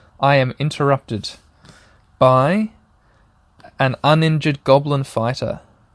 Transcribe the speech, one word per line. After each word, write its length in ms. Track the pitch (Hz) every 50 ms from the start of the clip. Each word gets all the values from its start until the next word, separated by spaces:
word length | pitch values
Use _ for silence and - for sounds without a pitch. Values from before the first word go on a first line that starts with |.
| _ _ _ -
I 180 | - 139 143
am 180 | 139 131 127 127 -
interrupted 760 | 135 151 - - 151 139 139 135 - - 113 104 98 - - - _ _ _ _ _ - - - _ _ _ _ _ _ _ -
by 520 | 131 127 127 131 131 147 185 214 220 214 - _ _ _ _ _ _ _ _ _ _ _ _ _ _ _ _ _ - - - -
an 180 | 139 131 123 - -
uninjured 640 | 139 151 160 160 160 156 151 - 156 143 139 -
goblin 400 | - 135 143 143 151 143 139 135
fighter. 560 | - - 117 113 117 127 - - - - - - _ _ _ _ _